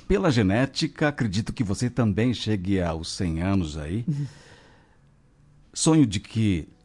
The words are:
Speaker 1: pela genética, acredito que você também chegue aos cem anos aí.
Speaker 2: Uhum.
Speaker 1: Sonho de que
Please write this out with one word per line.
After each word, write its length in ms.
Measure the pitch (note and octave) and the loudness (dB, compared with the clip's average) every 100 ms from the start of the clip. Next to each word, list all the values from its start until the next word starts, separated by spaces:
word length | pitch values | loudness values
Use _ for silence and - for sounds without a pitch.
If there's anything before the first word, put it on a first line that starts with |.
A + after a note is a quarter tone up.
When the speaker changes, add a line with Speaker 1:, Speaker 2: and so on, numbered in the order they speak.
| - | 0
Speaker 1:
pela 220 | G3 F#3 | 2 4
genética, 800 | A#2+ F#2+ G#2+ C3 - D#3 - D3+ | 4 4 2 0 -2 -4 0 -2
acredito 440 | C#3+ A#2 F#2 - | 0 -2 -2 -4
que 120 | - | -4
você 260 | G2 G2 B2 | -4 -2 -2
também 460 | B2 A2+ F#2+ B2 A2 | 0 0 2 0 -2
chegue 440 | A2 G#2+ F2+ F#2+ | -2 -2 0 0
aos 320 | F2 D#2+ E2 | 0 -4 -8
cem 300 | - E2+ E2 | -6 -4 -2
anos 360 | F2+ G2 D#2+ D2+ | 0 0 -2 -6
aí. 260 | D2+ G#2 B2 | -6 -6 -4
Speaker 2:
Uhum. 200 | C#3+ C#3 - - - - - _ _ _ _ _ _ _ _ _ | -4 -6 -10 -20 -20 -20 -20 _ _ _ _ _ _ _ _ _
Speaker 1:
Sonho 320 | - D#3+ D#3 B2 | -2 4 6 4
de 140 | G2 | 2
que 480 | - A2+ A2 F2 - _ | -6 -2 0 0 -4 _